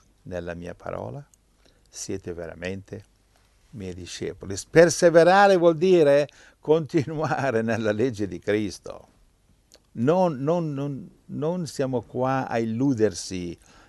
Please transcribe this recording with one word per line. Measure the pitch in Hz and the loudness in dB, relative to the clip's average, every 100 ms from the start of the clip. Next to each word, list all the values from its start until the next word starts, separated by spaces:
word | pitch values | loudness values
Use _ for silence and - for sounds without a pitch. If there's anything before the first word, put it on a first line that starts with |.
| _ _ | _ _
nella | - 90 85 | -12 -10 -8
mia | 87 87 | -10 -12
parola, | - 90 90 107 131 143 _ _ _ _ _ _ | -14 -12 -10 -10 -12 -18 _ _ _ _ _ _
siete | - - 95 95 | -16 -10 -10 -10
veramente | 85 82 82 87 98 - 104 - _ _ _ _ _ _ | -12 -12 -10 -10 -10 -12 -18 -20 _ _ _ _ _ _
miei | 110 95 | -14 -12
discepoli." | 90 85 - 85 - 92 98 - | -12 -14 -10 -10 -10 -12 -12 2
Perseverare | 156 170 - 175 165 165 190 202 185 | 6 6 6 4 6 6 6 6 6
vuol | 170 160 | 4 2
dire | 185 180 143 143 143 _ - _ | 4 6 6 4 2 _ -20 _
continuare | - 160 147 170 135 156 156 139 135 113 | 0 0 0 -2 -2 -4 -4 -2 0 0
nella | 113 110 110 | 0 0 0
legge | 107 131 104 101 | 0 -2 -2 -6
di | 87 | -6
Cristo. | - 107 104 76 - - - _ _ _ _ _ _ _ _ | -2 -2 -2 -8 -16 -18 -20 _ _ _ _ _ _ _ _
Non, | - 123 180 180 127 | -4 0 2 2 0
non, | 139 175 160 | -2 -2 -2
non, | 139 143 131 92 _ - | -6 -8 -8 -14 _ -14
non | 127 151 180 156 | -6 -6 -4 -6
siamo | - 131 127 | -4 -4 -4
qua | 107 123 131 135 120 | -6 -4 -2 -2 -2
a | 117 | -4
illudersi | 113 113 139 120 107 87 - 92 87 82 _ - | -2 -2 0 2 0 0 -8 -8 -8 -10 _ -20